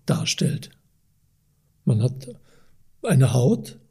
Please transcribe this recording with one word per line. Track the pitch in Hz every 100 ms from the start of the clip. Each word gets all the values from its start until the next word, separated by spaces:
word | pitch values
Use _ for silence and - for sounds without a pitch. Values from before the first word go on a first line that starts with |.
| -
darstellt. | - - - 143 - - _ _ _ _ _ _ _ _ _ _ _ -
Man | 107
hat | 127 135 240 233 _ _ - _ _ _
eine | 233 135 131
Haut | 131 131 233 - - _